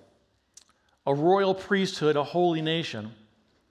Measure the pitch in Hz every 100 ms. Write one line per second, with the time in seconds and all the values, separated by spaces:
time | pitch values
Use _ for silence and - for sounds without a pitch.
0 | _ _ _ _ _ - _ _ _ _
1 | - 143 165 196 196 190 - 196 190 -
2 | 151 147 143 170 175 160 156 165 160 113
3 | 107 - _ _ _ _ _